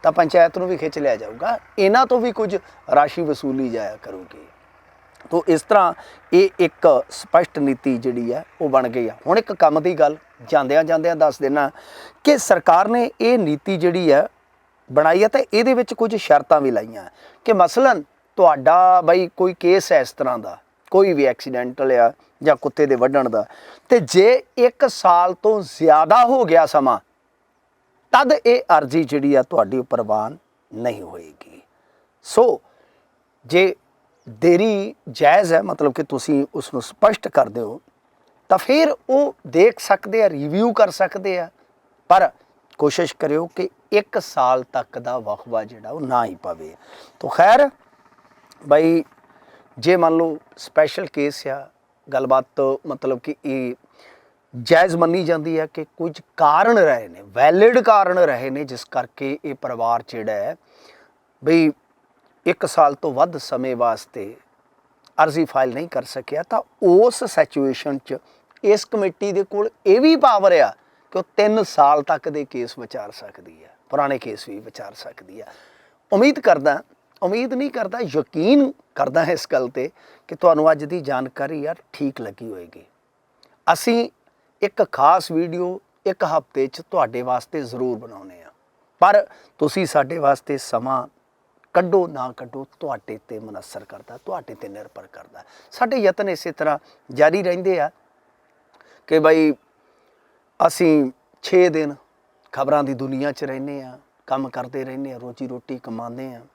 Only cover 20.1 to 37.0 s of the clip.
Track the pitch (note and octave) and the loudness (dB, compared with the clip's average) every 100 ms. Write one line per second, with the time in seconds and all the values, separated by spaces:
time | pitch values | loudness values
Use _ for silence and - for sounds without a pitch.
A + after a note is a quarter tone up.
20.1 | - C3+ A#2+ G2 - _ _ _ F#3 G3 | -6 -6 -4 -10 -18 _ _ _ 2 2
21.1 | D3+ C3+ A#2+ C3+ B2 B2 B2+ C3+ B2+ - | 2 0 0 -8 -8 -8 -4 0 4 2
22.1 | - _ _ D3+ C#3+ D3 - C#3+ B2+ B2+ | 0 _ _ 0 0 -2 -2 0 2 2
23.1 | C#3 B2+ A2 - - - - _ A#3+ D3 | 2 0 -4 -6 -14 -20 -20 _ 2 4
24.1 | F#3 G#3 B3+ - - B3 _ C4 - F#3 | 4 4 4 -2 0 0 _ -2 2 2
25.1 | F3 F3+ F3+ G#3+ G#3+ E3+ - D#3+ D3+ D#3+ | 4 2 0 0 0 -6 0 4 6 6
26.1 | A3+ A#3+ C4 F#3+ D#3+ D3+ D3+ C3 A#2 _ | 6 6 2 4 4 4 2 2 -2 _
27.1 | _ _ _ _ _ _ _ _ _ _ | _ _ _ _ _ _ _ _ _ _
28.1 | B3 C4+ D4+ A#3 B3 - D#3+ C#3 D#3 C#3+ | 2 4 2 2 0 2 0 2 -2 -2
29.1 | C#3+ C#3+ C#3 B2 E3+ G2+ B2+ B2 A#2+ G#2+ | -2 2 2 2 -2 -2 -4 -4 -6 -2
30.1 | G#2+ A2 D#3 _ _ _ G#2+ A#2+ A2 F2 | -4 -4 -12 _ _ _ -8 -8 -8 -14
31.1 | F2 D#2+ C#2+ - - _ _ _ _ _ | -18 -20 _ -20 -20 _ _ _ _ _
32.1 | _ - - A#3+ - _ _ _ _ _ | _ -2 4 4 2 _ _ _ _ _
33.1 | _ _ _ A#2 E3+ F#3+ - _ _ _ | _ _ _ -2 2 2 -2 _ _ _
34.1 | _ - A2 E3 F3 A3 G3+ G3+ - - | _ -20 0 4 4 2 -2 -6 -12 -18
35.1 | A#2 D3 F3+ F#3 E3 G3 - D3 C3+ D3+ | 0 4 4 4 0 -2 -2 -2 -2 -6
36.1 | C3+ - C#3+ C#3 D#3+ - C3 - - | -6 -2 -2 -2 -8 -8 -10 -10 2